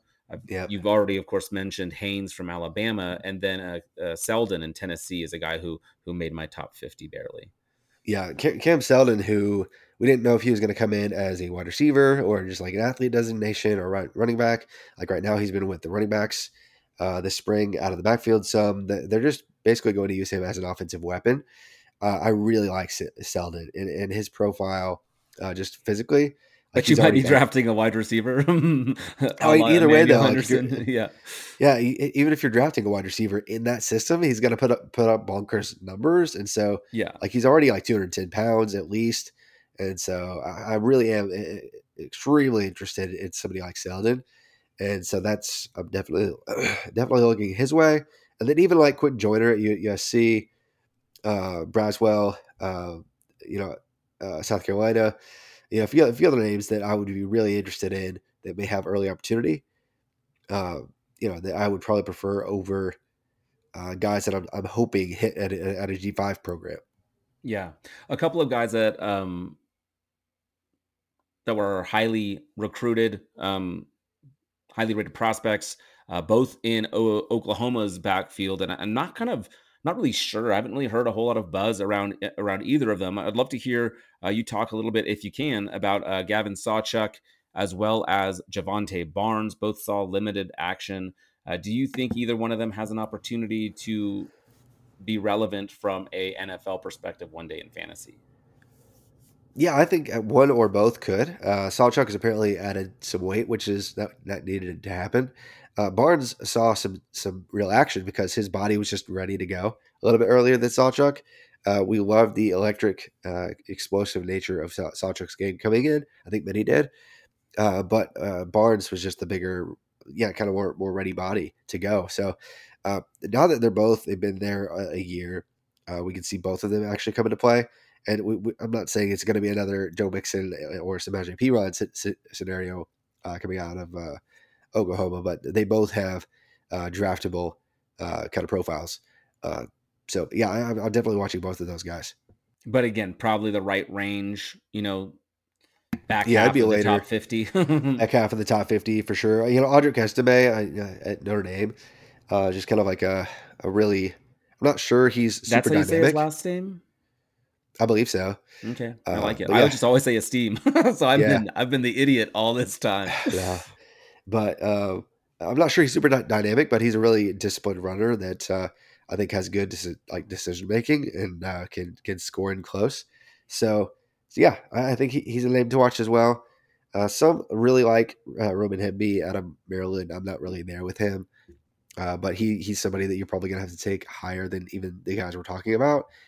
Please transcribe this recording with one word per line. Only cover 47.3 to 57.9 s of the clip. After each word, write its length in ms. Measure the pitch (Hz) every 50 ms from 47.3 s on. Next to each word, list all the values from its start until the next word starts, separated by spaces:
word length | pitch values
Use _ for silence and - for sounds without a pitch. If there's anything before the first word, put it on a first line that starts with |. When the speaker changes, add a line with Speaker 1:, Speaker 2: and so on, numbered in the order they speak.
| 113 104 104 98 95
Speaker 2:
his 180 | 101 131 135 151
way. 280 | 160 160 156 151 151 147 - _ _ _ _ _ _
And 80 | 113 120
then 100 | 147 156
even, 180 | 180 180 175 165
like, 200 | 151 143 139 -
Quentin 220 | - 147 135 110
Joyner 340 | 104 104 107 110 113 117 113
at 60 | 104
U-, 180 | 107 107 107 87 90
U 80 | 107 101
S 100 | 95 -
C, 460 | - - 120 117 113 113 107 - - _ _ _ _ _ _ _ _ _ _ _ _ _ _ -
uh, 400 | 107 104 98 92 92 90 85 82
Braswell, 680 | - 82 110 107 107 104 - 113 110 107 104 104 101 98 - - _ _ _
uh, 380 | 95 95 92 90 90 87 85 82 87 _ _ _ _ _ _ _ - -
you 100 | 87 101
know, 180 | 98 92 69 - - _ _ _ _ _ _ _
uh, 200 | 95 98 87 78
South 240 | 78 - 110 98 -
Carolina, 500 | - 98 101 110 110 113 113 110 107 107 - - - - - - - - - _ _
you 100 | 107 110
know, 40 | 107
a 40 | 107
few, 180 | - 156 156
a 80 | 120 117
few 160 | 127 160 170
other 100 | 139 123
names 280 | 110 107 104 101 101 -
that 140 | 110 107
I 120 | 101 104 107
would 140 | 104 101 98
be 180 | 98 98 98
really 320 | 98 107 117 110 104 101 104
interested 340 | 98 95 - - - 92